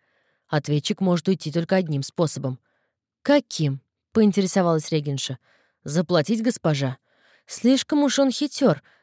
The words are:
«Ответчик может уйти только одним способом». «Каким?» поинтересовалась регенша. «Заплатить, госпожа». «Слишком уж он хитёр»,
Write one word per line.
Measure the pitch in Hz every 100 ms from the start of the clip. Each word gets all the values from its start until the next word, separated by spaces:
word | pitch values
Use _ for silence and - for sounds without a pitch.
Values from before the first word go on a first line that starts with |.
| _ _ _ _ _
«Ответчик | 151 143 147 - -
может | 190 175 -
уйти | 190 156
только | 156 165 190
одним | 165 143
способом». | 139 - 160 135 131 131 _ _ _ _ _ _
«Каким?» | - 294 - - 147 135 - _ _
поинтересовалась | 226 208 196 185 196 175 160 -
регенша. | 160 143 139 - 127 _ _ _ _
«Заплатить, | 135 156 175 175 151 220
госпожа». | 233 - 165 143 135 131 _ _ _ _ _
«Слишком | - 233 262 - 294
уж | 285 269
он | 269
хитёр», | - 294 - 254 147 _ _